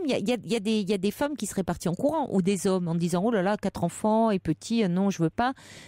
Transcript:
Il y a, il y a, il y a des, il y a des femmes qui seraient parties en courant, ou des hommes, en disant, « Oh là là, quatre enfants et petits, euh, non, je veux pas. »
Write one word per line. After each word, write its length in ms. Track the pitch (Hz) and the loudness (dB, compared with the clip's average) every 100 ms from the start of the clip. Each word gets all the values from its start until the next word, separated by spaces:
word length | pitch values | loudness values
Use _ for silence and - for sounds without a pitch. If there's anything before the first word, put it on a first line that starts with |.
| 320 | 0
Il 60 | |
y 20 | |
a, 60 | 202 | 0
il 100 | 202 | 0
y 20 | |
a, 60 | 247 | -2
il 80 | 147 | 0
y 20 | 226 | -2
a 60 | |
des, 180 | 196 220 | 0 0
il 100 | 185 | 0
y 40 | |
a 40 | 202 | 0
des 140 | 202 | 0
femmes 240 | - 285 294 | 0 -2 -2
qui 120 | 208 | -4
seraient 160 | - 180 | -4 -4
parties 240 | 170 175 | -2 -2
en 40 | |
courant, 340 | 180 285 320 262 | 0 0 0 0
ou 100 | 202 | 0
des 240 | 175 202 202 | 2 2 2
hommes, 220 | 185 170 | 0 0
en 80 | 170 | 0
disant, « 260 | 170 175 214 | 0 2 2
Oh 60 | |
là 100 | 220 | 2
là, 160 | 180 208 | 2 0
quatre 260 | 196 185 | -2 -2
enfants 480 | 175 - 214 220 226 | -4 -2 0 4 4
et 80 | 196 | 2
petits, 460 | - 156 - 233 190 | -2 -6 -2 0 2
euh, 20 | |
non, 220 | 175 196 | 2 2
je 120 | 180 | 2
veux 80 | - | 0
pas. » 220 | - 247 277 - - | 0 -2 -2 -12 -20